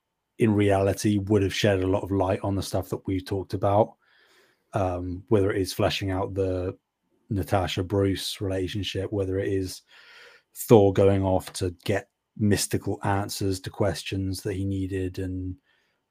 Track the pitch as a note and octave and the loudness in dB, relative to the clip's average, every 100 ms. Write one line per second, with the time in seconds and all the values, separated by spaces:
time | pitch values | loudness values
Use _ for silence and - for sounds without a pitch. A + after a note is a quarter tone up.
0 | _ _ _ - A2+ G2+ G2+ G2 G2 G2 | _ _ _ -2 2 4 4 4 2 0
1 | G#2+ G#2 F#2+ G#2+ F#2+ - A2 G2 F#2 G2+ | 0 0 2 2 2 2 2 2 2 0
2 | F#2+ G2 F#2 G#2 G2+ G2 E2+ G2 - - | 0 0 0 0 -2 -4 -2 -4 -4 -8
3 | - F#2+ F2+ G2+ F2+ G2+ G2+ G2+ A2+ - | -4 -6 -4 -6 -6 -2 2 4 2 -2
4 | _ _ _ _ _ _ _ A2 F#2 F2+ | _ _ _ _ _ _ _ -4 -2 -4
5 | F2+ F2+ - A2 G2 G#2+ F#2 - F#2+ - | -6 -8 2 4 4 0 -2 0 0 0
6 | G2 F#2 G2+ F#2+ F#2+ F#2 F2+ G2 _ _ | -4 -4 -4 -2 -2 -2 -4 -8 _ _
7 | _ _ - G2+ F2 - F2 - F#2 G2+ | _ _ -6 -4 0 0 0 -4 -2 0
8 | G2 F2+ - - G2 F#2+ F#2 G#2+ F2+ G2 | 2 0 -6 -6 -4 -4 -4 -6 -6 -6
9 | F#2+ G#2 F#2+ F#2+ G#2 G2 F#2+ - _ - | -4 -4 -2 -2 0 -2 -4 -8 _ -20
10 | - - - - _ - - A2+ G2 F#2+ | -20 -20 -20 -20 _ -4 6 8 8 6
11 | G2 G2 F#2+ F#2 - - F#2 F2 - G2 | 4 4 2 0 -2 -6 -6 -4 -4 -4
12 | - _ _ - G#2+ - - G3 - G2 | -4 _ _ 0 2 2 0 -2 -2 -4
13 | G#2+ G2 G#2 - G2 F#2+ - - G2+ F2 | 0 0 -2 -4 -4 -4 -6 -2 -2 -2
14 | - G2 F#2+ F#2+ A2 F#2+ G2 G2 F#2 F#2+ | -6 -4 -4 -4 -4 -4 -2 -4 -4 -4
15 | F#2 F2+ F#2 F#2 F#2 F2+ _ _ _ _ | -4 -4 -6 -6 -6 -10 _ _ _ _
16 | _ | _